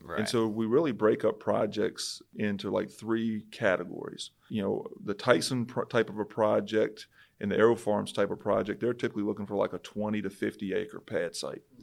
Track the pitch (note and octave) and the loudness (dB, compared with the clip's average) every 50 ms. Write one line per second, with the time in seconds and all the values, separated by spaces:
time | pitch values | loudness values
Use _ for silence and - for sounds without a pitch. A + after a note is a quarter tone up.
0 | - E2 E2+ - G#2+ - - A#2 A2+ A2 G#2 A2+ A2+ A2 A#2 D3 E3+ D3 A2+ F#2+ | -10 -6 -4 -2 -2 0 2 2 2 2 0 -2 0 4 4 4 4 2 0 4
1 | G#2+ G#2+ A#2 A2 - G#2+ G#2+ - - A2 G#2 A2 A2+ G#2+ G#2+ G#2+ G#2 - - - | 4 4 4 4 2 0 0 0 0 0 2 2 2 0 0 0 0 0 -2 -6
2 | - - - - - _ - - G#2 G#2 G#2 G2 - G2+ G2+ G2 G2 G2 - - | -8 -8 -10 -12 -14 _ -6 -4 -2 -2 -2 -2 -4 -2 0 -2 -2 -2 -8 -10
3 | A2 A2 A2+ A2+ A2+ A2+ A2 G#2+ - - - - A#2+ G2+ F2+ F2+ F2+ F2+ E2+ D#2+ | -2 -2 0 0 0 -2 -2 -4 -8 -12 -8 0 2 4 4 2 0 -6 -8 -10
4 | - - - - - - _ _ _ _ - G#2+ G2 G2+ G#2 - - - - - | -10 -10 -10 -12 -14 -14 _ _ _ _ -4 -2 0 0 0 -2 -4 -8 -12 -10
5 | G2 G2+ G2+ - - B2+ B2 - - - C3 B2 A#2 A#2+ - B2 - - - A#2 | -6 -6 -6 -2 4 4 4 4 4 0 -2 -2 -4 -2 -4 -6 -4 0 2 0
6 | A2 A2 G2+ G#2+ G2+ - - - G#2+ G#2+ G#2+ G#2+ G#2 G#2 A2 G#2+ A2 A2 - - | 0 0 -2 -6 -6 -6 0 2 4 4 4 2 2 2 2 2 2 2 -2 -10
7 | - _ _ _ - _ _ _ G#2+ G2+ F#2+ - G#2+ A#2 A#2 A2+ - G#2+ G#2 G2+ | -18 _ _ _ -20 _ _ _ -2 0 4 6 8 6 6 4 2 0 0 0
8 | G2+ - - - G2+ G2 A2 G#2 - G#2+ G2+ G#2 G2 G#2 G2+ - G#2+ A#2+ A#2+ A#2+ | 0 -2 0 0 0 0 0 -4 0 2 2 2 2 0 -2 -2 -2 -2 0 0
9 | - A#2 - G#2+ G2+ G#2 G#2 G#2+ G2+ G2 G#2 G2+ G#2 G2 - F2 - - - G#2 | -4 -4 -2 -2 -2 -2 -2 -4 -6 -4 0 0 0 0 -2 -8 -12 -10 -6 -4
10 | G#2+ G#2+ G#2+ G#2+ G2 G2 - - A2 G#2+ - - G#2+ F#2+ F#2 F#2+ F#2+ - - F#2+ | -2 -2 -2 -2 -4 -6 -4 -2 -4 -4 -4 -4 -6 -2 -2 -2 -4 -4 -10 -16
11 | - - G#2+ E2 E2+ E2 - - - C#2 - - - _ - - | -12 -4 -2 -2 -2 -2 -4 -8 -8 -8 -8 -10 -14 _ -20 -20